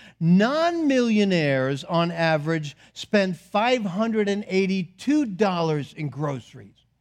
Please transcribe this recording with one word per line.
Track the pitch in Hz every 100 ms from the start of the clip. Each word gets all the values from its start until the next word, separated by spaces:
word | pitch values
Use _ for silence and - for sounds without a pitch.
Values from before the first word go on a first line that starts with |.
| - -
Non-millionaires, | 165 180 226 302 339 339 302 262 233 214 202 175 147 131 131 139
on | 170 170 170
average, | 170 165 156 151 165 147 - -
spend | - - 208 190 170
five | - 208 240 254
hundred | 202 180 226 220 202
and | 202 -
eighty-two | 190 190 190 170 - - 302 247
dollars | 180 202 175 165 151 127
in | - 147
groceries. | 135 147 131 - 123 101 _ _ _